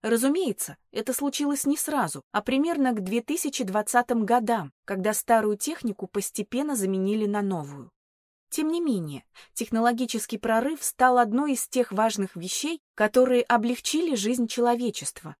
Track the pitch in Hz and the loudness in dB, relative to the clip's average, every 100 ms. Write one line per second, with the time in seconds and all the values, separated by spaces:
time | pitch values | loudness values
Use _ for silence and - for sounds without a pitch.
0 | 220 233 262 330 339 - - - _ - | 2 2 2 2 0 -4 -8 -12 _ -8
1 | 214 247 285 - 285 277 277 302 - 294 | -4 -2 -2 -2 -2 0 0 -2 -2 -2
2 | 175 139 _ 208 208 262 320 330 262 214 | -2 -6 _ -4 0 0 2 2 0 0
3 | 185 233 226 320 294 - 208 202 214 247 | -2 -2 -2 -4 -4 -4 -2 -2 2 0
4 | 247 233 214 240 220 233 147 _ - 190 | 2 0 2 2 2 -2 -4 _ -8 -2
5 | 196 214 - 226 214 208 - 330 240 196 | -2 -2 2 4 4 -2 -4 -4 -6 -6
6 | 190 202 - - 208 240 302 262 190 190 | -6 -6 -6 -6 -4 -2 -2 -2 0 0
7 | 190 220 208 208 202 180 143 143 - _ | 0 0 0 0 -2 -2 -6 -14 -18 _
8 | _ _ _ _ _ - 311 339 330 208 | _ _ _ _ _ -4 -2 0 0 -2
9 | 156 139 _ - - - 233 226 233 233 | -4 -10 _ -20 -16 -10 -4 2 2 2
10 | 247 226 - 226 233 226 269 320 - - | -2 -4 -6 -6 0 2 0 -2 -6 4
11 | 254 247 233 233 294 254 - 254 240 196 | 6 6 4 2 0 -2 -2 -2 0 2
12 | 220 208 190 175 180 - 285 330 _ - | 0 0 -4 -6 -8 -4 -4 -6 _ -2
13 | 208 254 254 247 - 233 226 247 - 302 | 2 6 6 4 4 2 2 -2 -2 0
14 | 339 254 202 247 226 - 240 240 247 - | 0 0 0 0 -2 2 2 2 0 -4
15 | - - 156 - | -10 -10 -18 -18